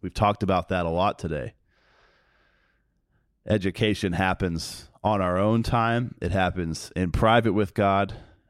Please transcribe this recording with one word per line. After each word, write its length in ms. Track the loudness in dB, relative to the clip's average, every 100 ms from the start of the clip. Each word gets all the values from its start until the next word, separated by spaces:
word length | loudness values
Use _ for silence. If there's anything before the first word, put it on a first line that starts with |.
We've 140 | -8
talked 280 | 0 2 2
about 260 | 0 0 0
that 180 | -2 -2
a 40 |
lot 280 | 0 -2 -2
today. 360 | -6 -6 -8 _ _ _ _ _ _ _ _ _ _ _ _ _ _ _ _ _ _ _ -2
Education 680 | 0 0 0 -2 0 -2
happens 760 | 0 0 0 -2 -2 -6 -14 -20 _
on 180 | -2 0
our 160 | 0 2
own 260 | 2 2
time. 520 | 2 0 0 0 -4 -6
It 100 | -2
happens 640 | 0 0 0 -4 -6 -8
in 160 | -4 -2
private 420 | 2 4 4 4
with 220 | 0 -2
God. 400 | 0 2 2 0 -6 -18 _